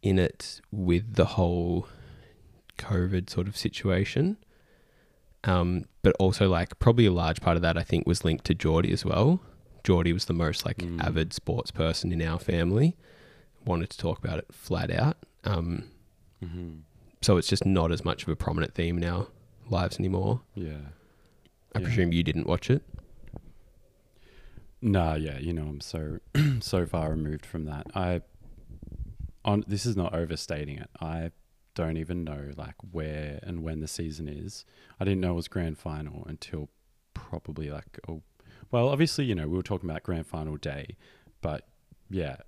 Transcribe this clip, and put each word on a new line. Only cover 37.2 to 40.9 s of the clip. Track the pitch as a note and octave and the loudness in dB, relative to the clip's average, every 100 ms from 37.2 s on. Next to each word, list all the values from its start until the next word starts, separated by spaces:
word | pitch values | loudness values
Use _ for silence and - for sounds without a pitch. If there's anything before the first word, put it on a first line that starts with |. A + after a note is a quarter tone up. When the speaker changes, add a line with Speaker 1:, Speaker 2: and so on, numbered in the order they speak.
| - D#2+ - D2+ D2+ | -10 -12 -10 -10 -8
Speaker 2:
like, | D2 - - - | -8 -12 -18 -14
oh, | D#2+ - _ - - - | -14 -14 _ -20 -20 -2
well, | A#2+ B2 | 2 2
obviously, | C#3+ D#3+ - | 4 2 2
you | C3+ | 0
know, | F#2+ D2+ | 0 0
we | F2+ | -2
were | |
talking | F2+ F#2+ F2 | -2 -4 -4
about | D#2 | -8
grand | - E2+ D#2+ | -4 -6 -4
final | E2 D#2 D2+ | -8 -6 -6
day, | D2+ C#2+ - | -6 -8 -10